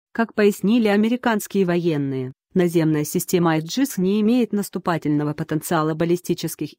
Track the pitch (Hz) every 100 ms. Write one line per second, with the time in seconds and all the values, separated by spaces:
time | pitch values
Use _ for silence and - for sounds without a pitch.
0 | _ - 226 - 208 196 190 240 214 202
1 | 220 247 247 214 - 196 180 175 170 147
2 | 139 135 131 - _ 185 175 170 156 151
3 | 151 185 - 180 170 160 160 - 277 -
4 | 185 208 214 247 226 208 196 190 180 160
5 | 147 147 147 151 160 156 - 170 156 160
6 | 170 175 - 170 165 - 151